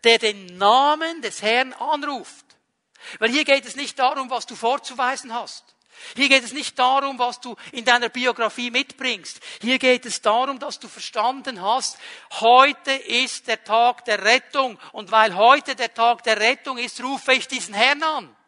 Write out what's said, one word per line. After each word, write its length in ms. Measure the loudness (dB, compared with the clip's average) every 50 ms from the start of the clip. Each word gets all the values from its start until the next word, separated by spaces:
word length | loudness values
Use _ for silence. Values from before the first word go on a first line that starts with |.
| 4
der 140 | 4 4 4
den 380 | 2 -2 -4 -4 -14 -18 -6
Namen 640 | 2 4 6 6 6 4 2 0 0 -2 -8 -8 -8
des 200 | -10 -12 -10 -4
Herrn 320 | -2 0 0 0 0 -2 -6
anruft. 720 | -10 -4 -4 -4 -4 -4 -8 -8 -10 -12 -16 -20 -20 _ _ _ _ _ _ _ _ _ _ _ _ -20 -20 -6 -2
Weil 120 | -2 0
hier 120 | 0 0 2
geht 220 | 2 2 2 0
es 100 | -8 -10
nicht 240 | -10 -10 -10 -4 0
darum, 300 | 0 0 0 -2 -6 -6
was 160 | -6 -8 -8
du 100 | -10 -12
vorzuweisen 760 | -4 -2 -2 -2 -2 -4 -10 -6 -4 -2 -2 -2 -6 -10 -10 -10
hast. 320 | -10 -10 -10 -16 -20 _ _ _ _ _ _ _ -20 -20 -16 -4
Hier 140 | -2 2
geht 160 | 4 4 2 2
es 80 | -2
nicht 260 | -10 -10 -10 -10 _
darum, 400 | 0 0 2 2 2 0 -2 -4 -4
was 200 | -4 -4 -4 -8
du 160 | -14 -16 -16 -16 -18 -14
in 140 | -14 -4 2
deiner 240 | 2 2 2 2 -2
Biografie 600 | -4 -2 -2 -2 -2 0 -4 -4 -4 -6 -8 -4
mitbringst. 680 | -2 -4 -4 _ -10 _ -6 -6 -6 -6 -10 -18 -18 -18 -18 -20 -18 -8
Hier 180 | -2 -2 -2 2
geht 260 | 2 2 2 2 0
es 160 | -8 -10 -2
darum, 380 | 0 0 2 2 0 -2 -6 -8
dass 180 | -10 -12 -12
du 120 | -14 -16 -20
verstanden 720 | -18 -16 -16 -10 -4 -2 -2 -2 -2 -4 -10 -12 -10 -6
hast, 360 | -2 -2 -2 0 -2 -6 -10 -10 -20 -20 -20 -20 -20 _ -10
heute 580 | 0 4 8 8 8 8 6 4 -4 _ -4
ist 560 | -4 -4 -4 -4 -2 -2 -2 -2 -6 -12 _
der 160 | -6 -6 -6 _
Tag 400 | 0 2 4 4 4 2 -2 -4
der 180 | -4 -2 0
Rettung. 560 | 2 2 2 2 0 -4 -4 -2 -2 -2 -4 -12 -20 -18
Und 200 | -14 -14 -8 0
weil 240 | 4 4 4 4 4
heute 380 | 4 6 6 6 4 2 -6 -6
der 200 | -6 -6 -6 _
Tag 280 | 0 2 2 2 0 0
der 140 | -2 0
Rettung 400 | 2 2 0 0 -2 _ -10 -8
ist, 240 | -8 -8 -10 -10 -10
rufe 300 | -8 -6 -6 -6 0 0
ich 160 | 0 0 0
diesen 260 | -6 -10 -10 -10 -6 0
Herrn 300 | 2 2 2 2 0 -2
an. 320 | -4 -4 -4 -8 -12 _ _ _